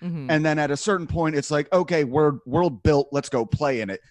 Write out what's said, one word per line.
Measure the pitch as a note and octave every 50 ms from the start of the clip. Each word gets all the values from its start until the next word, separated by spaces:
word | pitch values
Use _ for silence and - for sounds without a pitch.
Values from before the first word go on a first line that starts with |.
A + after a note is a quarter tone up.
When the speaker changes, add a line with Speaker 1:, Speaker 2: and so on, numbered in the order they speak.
Speaker 1:
Mm-hmm. | F3 F3 E3+ D#3 C3+ D#3+
Speaker 2:
and | D#3+ D3+ D#3
then | D#3 D3+
at | D3+ D3 C#3
a | C#3+
certain | C#3+ - G#3+ G3 F3+ E3
point, | - - E3+ D#3+ D#3 D#3
it's | C#3+ - -
like, | D3+ D3 D3 - -
"Okay, | F3+ F3+ - F3 D#3+ D3
we're | A#2+ B2+ D#3 D3+ D3 C#3+ - _
world | B2 C3 E3 F3+ E3 B2+ F#2+ -
built, | D#3+ D3 C#3+ C#3 -
let's | C#3+ C#3+ -
go | - - B2 A2+
play | - - - D3+ C#3 C3 A2+
in | G#2+ F#2+
it." | F#2+ - _ _